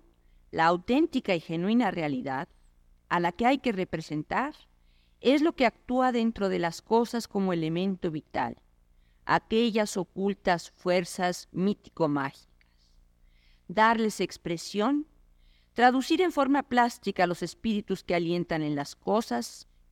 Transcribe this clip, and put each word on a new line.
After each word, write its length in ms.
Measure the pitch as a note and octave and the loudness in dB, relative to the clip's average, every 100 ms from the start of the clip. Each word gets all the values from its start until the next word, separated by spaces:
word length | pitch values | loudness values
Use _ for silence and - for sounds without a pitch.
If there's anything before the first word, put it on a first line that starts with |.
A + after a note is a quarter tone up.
| - _ _ _ _ | -6 _ _ _ _
la 140 | - E3 | 2 2
auténtica 680 | F3 F3 B3+ E4 C4 - | 2 2 2 2 0 -2
y 60 | F3 | -2
genuina 520 | - E3 F#3 A#3 A3 | -2 -4 0 2 0
realidad 580 | F3+ D3+ C3 C3+ C3 E3+ _ _ _ _ _ - | -2 -4 -4 -6 -6 -8 _ _ _ _ _ -4
a 140 | F3 | 0
la 100 | F3 | 0
que 140 | F3+ A#3 | 0 2
hay 140 | C#4 | 2
que 120 | - | 0
representar 800 | F#3+ F3+ D#3+ D#3 D3+ - F3+ C4+ - _ _ _ _ _ _ | -2 -4 -6 -6 -8 -4 -4 -4 -8 _ _ _ _ _ _
es 200 | - C#4+ | 2 4
lo 140 | D#4 - | 4 2
que 100 | A#3+ | 0
actúa 460 | - - B3 B3+ | 0 -4 0 2
dentro 380 | A#3+ A3+ A3 G3 | 2 0 0 -2
de 100 | F#3 | -2
las 220 | E3+ - | -2 -6
cosas 480 | - A3+ A#3+ A#3+ - | 0 0 2 -4 -6
como 240 | G3+ F#3+ | -2 0
elemento 580 | F3 D#3+ E3 F#3+ F#3 F3 | 0 -2 -2 -2 -2 -6
vital, 500 | D#3 - G#3 - - _ _ _ _ _ _ - | -6 -6 -6 -6 -8 _ _ _ _ _ _ -2
aquellas 680 | E3+ - A3 A#3+ G#3+ G#3 G3+ | -2 2 0 2 2 -2 -4
ocultas 760 | F3 - G3 F#3+ - F3 - | -6 -4 -4 -2 0 0 -2
fuerzas 760 | _ F3+ F3+ F3+ - F3+ F3+ - | _ 0 0 0 -2 -2 -2 -6
mítico-mágicas. 960 | - F#3+ G3+ - - D#3+ C#3+ C3+ - _ _ _ _ _ _ _ _ _ _ _ _ - | -2 -2 -2 -8 -2 0 0 -4 -10 _ _ _ _ _ _ _ _ _ _ _ _ -4
Darles 540 | F3+ A3 A3+ A3 - | 4 4 4 0 -2
expresión, 840 | F3+ - D#3+ E3+ - G3+ A3 D4 D4+ _ _ _ _ _ _ | -6 -6 -8 -8 -6 -2 0 0 -4 _ _ _ _ _ _
traducir 480 | - B3 B3+ B3+ E4 | 2 4 4 2 0
en 100 | F4+ | 2
forma 320 | D4 C4 C#4+ | 2 2 2
plástica 640 | - B3 A#3+ - - G3 F3+ | 2 2 2 0 -4 0 0
los 160 | E3+ | 0
espíritus 600 | F3 - A3+ G#3 - F#3+ | -6 -6 -4 -2 -2 -6
que 120 | - F3 | -2 -2
alientan 480 | E3+ F3 E3+ E3 | 0 -2 -2 -2
en 120 | D3+ D3 | -2 -4
las 200 | C#3+ - | -6 -8
cosas, 720 | - G3+ A3 A#3+ A#3 - - _ _ | -2 0 0 -4 -6 -14 -20 _ _